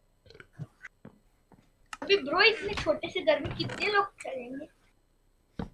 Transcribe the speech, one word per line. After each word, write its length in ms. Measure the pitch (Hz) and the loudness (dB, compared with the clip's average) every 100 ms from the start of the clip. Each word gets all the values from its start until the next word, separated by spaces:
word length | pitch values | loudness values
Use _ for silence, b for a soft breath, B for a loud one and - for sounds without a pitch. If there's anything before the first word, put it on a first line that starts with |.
| _ _ - - - - - _ - _ - - _ _ _ - _ _ - - | _ _ -20 -20 -20 -14 -14 _ -20 _ -20 -20 _ _ _ -20 _ _ -18 -6
अभी 140 | 294 392 | 2 2
bro 260 | 269 339 | 4 6
इतने 320 | 453 440 403 | 6 4 -2
छोटे 340 | 403 339 277 339 | -2 0 0 -2
से 120 | 370 | -2
घर 200 | 311 294 | 2 2
में 160 | 302 - | 2 -4
कितने 300 | - - 381 | -6 -4 0
लोग 360 | 403 403 - | 2 0 -4
चलेंगे? 440 | - 262 240 269 302 _ _ _ _ _ _ _ _ - - | -10 -8 -8 -12 -12 _ _ _ _ _ _ _ _ -14 -12